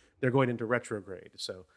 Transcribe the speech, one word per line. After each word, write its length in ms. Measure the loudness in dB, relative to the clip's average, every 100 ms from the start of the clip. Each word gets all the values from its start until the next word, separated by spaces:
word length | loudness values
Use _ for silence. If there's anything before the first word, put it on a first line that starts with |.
| _ -2
they're 100 | 2
going 180 | 4 4
into 140 | 2 0
retrograde." 640 | 0 0 -8 -8 -12 -14 -12
So 300 | -10 -10 -14